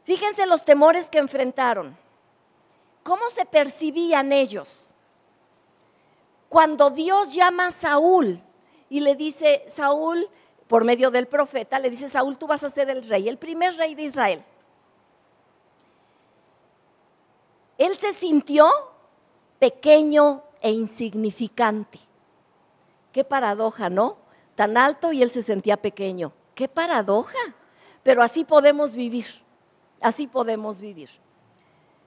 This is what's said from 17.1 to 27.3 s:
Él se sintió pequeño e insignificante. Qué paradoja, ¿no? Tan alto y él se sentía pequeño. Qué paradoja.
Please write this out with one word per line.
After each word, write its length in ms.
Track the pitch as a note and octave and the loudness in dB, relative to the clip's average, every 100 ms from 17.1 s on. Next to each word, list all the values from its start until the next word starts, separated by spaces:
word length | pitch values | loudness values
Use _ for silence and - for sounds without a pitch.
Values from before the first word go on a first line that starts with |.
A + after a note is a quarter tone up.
| _ _ _ _ _ _ - | _ _ _ _ _ _ -2
Él 180 | F4 G4 | -2 -2
se 160 | G#4 | -6
sintió 560 | - F4 D4 - D4 D#4 C#5+ C5+ _ _ _ _ _ _ _ | -6 -2 -2 2 4 4 4 -4 _ _ _ _ _ _ _
pequeño 840 | B3 - D4 D4+ D4+ D4 D4 C#4 - _ | -2 2 4 6 6 4 2 0 -10 _
e 120 | A3 | -4
insignificante. 1300 | A3 A3 - A3+ G#3+ G#3+ - A3 - A3 D#4 - - _ _ _ _ _ _ _ _ _ _ _ | -4 -6 -8 -8 -6 -6 -6 -8 -2 -2 -2 -8 -20 _ _ _ _ _ _ _ _ _ _ _
Qué 100 | C4 | -4
paradoja, 680 | C#4 C#4 A3 G3+ A3 A#3 F3+ | -2 -2 -2 -2 -4 -4 -4
¿no? 280 | F#3 B3 - _ _ _ - | 0 -2 -4 _ _ _ -2
Tan 200 | G#3 A#3 | 0 2
alto 360 | C#4 C#4 E4 | 2 0 -2
y 100 | C#4 | 0
él 80 | B3 | 0
se 120 | B3 | 0
sentía 340 | A3 G3 G#3 G3+ | -4 -2 0 -2
pequeño. 560 | G#3 - F#3+ F3+ D3+ - _ - | -2 -6 -8 -8 -10 -12 _ -10
Qué 100 | C4 | -6
paradoja. 720 | E4 E4+ C4 G3 G#3 - | -4 -2 -2 0 -2 -2